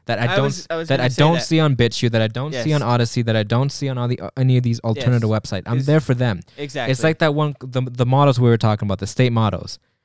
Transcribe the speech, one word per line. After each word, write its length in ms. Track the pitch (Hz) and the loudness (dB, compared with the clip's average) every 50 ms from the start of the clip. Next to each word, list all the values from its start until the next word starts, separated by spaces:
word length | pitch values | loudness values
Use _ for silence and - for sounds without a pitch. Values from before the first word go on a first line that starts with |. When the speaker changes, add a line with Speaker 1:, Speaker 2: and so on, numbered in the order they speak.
| _ | _
Speaker 1:
that 120 | - 117 101 | -6 -2 0
I 140 | 117 120 185 | 0 0 2
Speaker 2:
I 40 | |
Speaker 1:
don't 80 | 196 139 | 2 0
Speaker 2:
was, 200 | 143 135 175 - - | 0 -2 -6 -8 -8
I 60 | 165 | -6
was 120 | 165 165 160 | -6 -2 -2
Speaker 1:
that 80 | 135 | -2
Speaker 2:
gonna 80 | 127 123 | 0 0
Speaker 1:
I 40 | 127 | 0
Speaker 2:
say 120 | 123 165 147 | 2 4 4
Speaker 1:
don't 120 | 156 170 | 4 4
Speaker 2:
that. 60 | 165 - | 2 0
Speaker 1:
see 180 | - 160 160 | 0 0 2
on 160 | 156 147 131 | 2 2 2
BitChute, 360 | 117 120 117 - - 123 117 120 | 2 2 0 0 0 -2 0 2
that 100 | 113 110 | 2 0
I 60 | 110 | 0
don't 240 | 110 120 135 156 160 | -2 -6 -8 -6 -6
see 180 | 123 113 156 151 | -4 -2 0 0
on 80 | 147 | 0
Speaker 2:
Yes. 20 | 113 | 0
Speaker 1:
Odyssey, 400 | 117 120 120 120 113 - 123 113 | 0 2 2 0 0 0 -2 -2
that 140 | 117 110 | 0 0
I 60 | 110 104 | 0 0
don't 280 | 104 117 123 135 143 | 0 0 0 0 0
see 200 | - - 143 135 | -2 -4 -6 -6
on 80 | 131 123 | -4 -4
all 100 | 120 120 | -2 -4
the, 100 | 127 - | -4 -4
uh, 100 | 95 - - 135 | -6 -10 -4 0
any 180 | 131 131 127 | 2 4 4
of 60 | 123 123 | 4 2
these 180 | 120 117 117 | 0 -2 -2
alternative 480 | - 113 110 110 123 123 127 120 110 107 | -2 -4 -4 0 0 2 2 2 2 2
Speaker 2:
Yes. 120 | 110 107 | 0 -2
Speaker 1:
websites. 220 | - - 107 92 87 | -2 -4 -8 -8 -6
I'm 100 | - 120 131 | -4 -4 -2
Speaker 2:
'Cause 80 | 135 | 0
Speaker 1:
there 140 | 139 202 214 | 2 2 2
for 140 | - - 127 | 2 0 -2
them. 260 | 120 127 120 98 82 - _ _ | 0 0 -2 -2 -4 -8 _ _
Speaker 2:
Exactly. 360 | - 147 139 - 143 120 135 131 | -12 -12 -8 -6 -6 -2 -2 -2
Speaker 1:
It's 100 | 120 156 | 0 0
like 160 | 160 160 - | 0 0 2
that 160 | 170 156 143 | 0 0 2
one, 220 | 151 151 147 135 - | 0 -2 -2 -4 -8
the, 220 | 123 127 123 131 127 | -12 -8 -6 -4 -4
the 240 | 131 123 123 123 | -4 -2 -2 0
models 340 | 123 131 139 143 143 127 123 | 2 4 4 4 4 4 4
we 80 | 123 120 | 4 4
were 80 | 117 | 4
talking 300 | 107 - 110 107 101 107 101 | 4 4 2 2 2 0 -4
about, 120 | 95 - | -4 -4
the 60 | 101 | -6
state 260 | 98 - - 127 123 117 | -8 0 0 0 2 2
models. 460 | 113 110 101 92 - - - - - _ _ _ _ _ | 2 0 0 0 -4 -10 -12 -16 -18 _ _ _ _ _